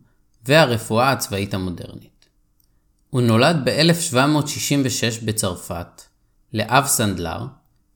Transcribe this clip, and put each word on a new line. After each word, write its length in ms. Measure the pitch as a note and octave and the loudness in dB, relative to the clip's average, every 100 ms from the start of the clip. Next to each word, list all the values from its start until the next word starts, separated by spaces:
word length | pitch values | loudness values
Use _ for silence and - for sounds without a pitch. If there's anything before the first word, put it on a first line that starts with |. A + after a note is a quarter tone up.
| _ _ _ _ | _ _ _ _
והרפואה 680 | A#2+ D3+ C#3+ A#2 - A2 C3 | 0 2 4 0 -2 0 2
הצבאית 420 | A#2+ - G2 G2 | 0 -2 -4 -4
המודרנית. 760 | G2+ F#2 E2+ - - - _ _ _ _ _ _ _ _ _ _ | -4 -6 -8 -12 -18 -20 _ _ _ _ _ _ _ _ _ _
הוא 100 | C3 | 0
נולד 440 | A#2+ A2 C#3 E3+ | 2 4 4 4
באלף 360 | B2+ A2 D#3+ E3+ | 0 2 4 2
שבע 260 | - B2 C#3+ | 0 2 4
מאות 220 | D3+ - | 2 0
שישים 340 | - - C#3+ | -4 -2 0
ושש 340 | C3 A2+ A#2 A2+ | 0 0 -2 -2
בצרפת, 840 | A2 G#2+ G2+ F2 - E2+ F2 - - _ _ _ _ | -4 -2 -4 -6 -8 -8 -10 -16 -20 _ _ _ _
לאב 340 | A2 G#2+ B2+ C#3 | -6 0 2 2
סנדלר, 600 | - G#2+ F2 E2 F2 B2 - _ _ _ | 0 0 -2 -6 -8 -10 -14 _ _ _